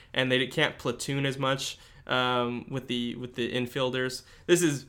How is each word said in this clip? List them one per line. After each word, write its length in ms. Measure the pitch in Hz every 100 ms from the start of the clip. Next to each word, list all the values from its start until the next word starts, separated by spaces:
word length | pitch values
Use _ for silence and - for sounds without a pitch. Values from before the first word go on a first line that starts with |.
| -
And 160 | - 131
they 140 | 127 131
can't 300 | - 147 -
platoon 480 | 135 120 - 139 139
as 120 | 131
much, 400 | 135 135 - - - - -
um, 600 | 127 127 123 120 120 -
with 160 | 131 127
the, 260 | 123 120 -
with 180 | 123
the 180 | - 117
infielders. 720 | 127 123 143 127 127 127 - - - -
This 160 | 175
is 240 | 170 139